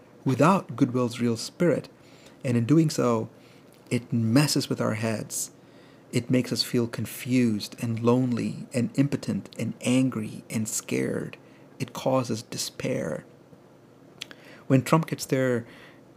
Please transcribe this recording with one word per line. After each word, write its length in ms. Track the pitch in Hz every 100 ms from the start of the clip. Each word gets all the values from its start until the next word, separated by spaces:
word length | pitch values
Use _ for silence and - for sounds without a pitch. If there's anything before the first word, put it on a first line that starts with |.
| - -
without 520 | 139 123 156 190 - 117
goodwill's 440 | 131 123 120 117
real 180 | 120 113
spirit, 520 | - - 175 - - - - - - -
and 120 | 131 117
in 100 | 117
doing 240 | 156 156
so, 400 | - 127 113 110 - - - - - -
it 240 | 120 -
messes 560 | 120 113 127 147 143 -
with 100 | 123
our 140 | 117
heads. 580 | 107 113 107 - - - - - - - - -
It 180 | 123 117
makes 220 | 127 123
us 120 | 117
feel 240 | - 123 117
confused 880 | - 107 - 123 127 120 104 - -
and 180 | 117 113
lonely 680 | 117 127 127 113 107 - -
and 180 | 123 117 -
impotent 540 | 139 127 - 101 - -
and 140 | 113 -
angry 640 | 123 127 131 113 107 - -
and 180 | 117 110
scared. 720 | - - 123 127 - - - - - - -
It 140 | 127
causes 500 | - 135 131 120 113
despair." 800 | - 135 - - 135 131 82 - - - - - - - - - - - - - - - -
When 140 | 135
Trump 260 | 127 160 160
gets 180 | - -
there 400 | 135 127 120 - - - - -